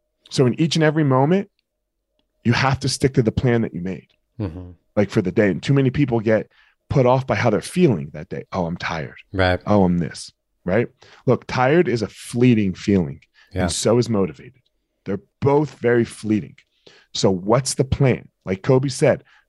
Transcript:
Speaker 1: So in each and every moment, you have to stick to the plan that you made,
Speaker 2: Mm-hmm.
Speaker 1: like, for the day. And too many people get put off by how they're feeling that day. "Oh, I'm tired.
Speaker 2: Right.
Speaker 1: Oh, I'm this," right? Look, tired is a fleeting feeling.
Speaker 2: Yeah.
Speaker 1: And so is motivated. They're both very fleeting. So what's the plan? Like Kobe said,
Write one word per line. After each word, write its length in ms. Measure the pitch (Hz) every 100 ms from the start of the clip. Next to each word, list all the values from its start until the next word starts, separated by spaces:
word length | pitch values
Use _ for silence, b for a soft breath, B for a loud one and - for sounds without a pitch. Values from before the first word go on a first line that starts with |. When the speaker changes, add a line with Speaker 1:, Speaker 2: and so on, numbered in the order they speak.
| _ _ -
Speaker 1:
So 160 | - 127
in 140 | 107
each 160 | 160 165
and 80 |
every 200 | 156 156 147
moment, 440 | 131 143 190 196 _ _ _ _ _ _ _ _ _
you 80 | -
have 260 | 120 135 135
to 80 | 135
stick 240 | - 139
to 80 | 135
the 80 | 110
plan 300 | - 127 117
that 120 | 110
you 80 | 87
made, 260 | 90 87 - _ _ -
Speaker 2:
Mm-hmm. 320 | 98 87 90 87 _ -
Speaker 1:
like, 120 | 98
for 120 | -
the 100 | 92
day. 180 | 85 104
And 140 | 80
too 100 | -
many 180 | 139 131
people 280 | 139 139 117
get 300 | 107 107 - b b b -
put 160 | 143 123
off 200 | 131 131
by 100 | 104
how 140 | 120
they're 100 | 101
feeling 480 | - 180 170 90 73
that 140 | 76 -
day. 140 | 73 -
"Oh, 140 | 95 82
I'm 120 | 87
tired. 380 | - 82 71 - -
Speaker 2:
Right. 300 | 95 92 90 -
Speaker 1:
Oh, 180 | 104 90
I'm 120 | 87
this," 320 | 78 - - _ _ _ 90
right? 220 | 104 117 _ b b -
Look, 220 | 123 -
tired 400 | 123 131 165 147
is 140 | 113
a 60 | 101
fleeting 680 | - - 120 127 110 98
feeling. 480 | 87 - 98 73 71 _ _ b
Speaker 2:
Yeah. 100 | 92
Speaker 1:
And 80 | 90
so 260 | - 113 120
is 120 | 117
motivated. 520 | 104 95 - - _ _ _ _ _ -
They're 160 | 98 _ -
both 380 | 143 143 147 -
very 240 | 120 120 117
fleeting. 520 | - 107 107 - - _ b b b b
So 180 | - 107
what's 440 | 95 95 123 131 -
the 100 | 135
plan? 420 | - 135 92 - _
Like 180 | - 95
Kobe 280 | - 131 135
said, 340 | - 143 90 _ b